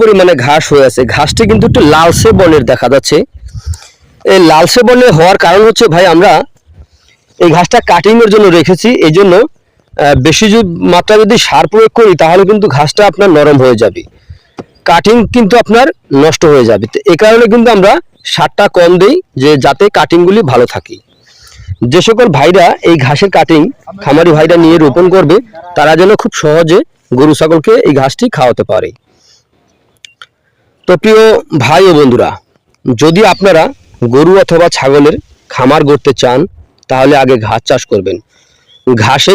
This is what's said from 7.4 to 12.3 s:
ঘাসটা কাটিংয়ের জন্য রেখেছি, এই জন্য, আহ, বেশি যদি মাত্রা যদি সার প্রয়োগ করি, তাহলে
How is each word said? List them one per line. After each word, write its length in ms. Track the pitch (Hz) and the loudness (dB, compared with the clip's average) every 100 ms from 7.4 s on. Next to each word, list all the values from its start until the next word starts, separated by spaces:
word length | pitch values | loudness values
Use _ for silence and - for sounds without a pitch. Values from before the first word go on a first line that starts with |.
| 175 160 | 0 0
ঘাসটা 220 | 175 240 - | 0 -2 0
কাটিংয়ের 400 | 175 196 233 220 | 0 2 2 2
জন্য 120 | 214 196 165 | 2 2 2
রেখেছি, 300 | 156 185 226 254 160 | 0 -2 -2 0 0
এই 60 | 165 | 0
জন্য, 140 | 196 180 | 2 2
আহ, 720 | 285 - _ _ _ - 147 135 139 | 0 -6 _ _ _ -4 0 0 0
বেশি 180 | 151 220 | -2 0
যদি 120 | 226 190 170 185 | 0 -2 -4 -2
মাত্রা 200 | 175 - 214 | -2 0 0
যদি 140 | 208 202 - | 2 0 0
সার 180 | 143 160 | -2 0
প্রয়োগ 200 | 214 220 240 | 0 0 2
করি, 140 | 220 165 | 0 2
তাহলে 200 | 160 | 0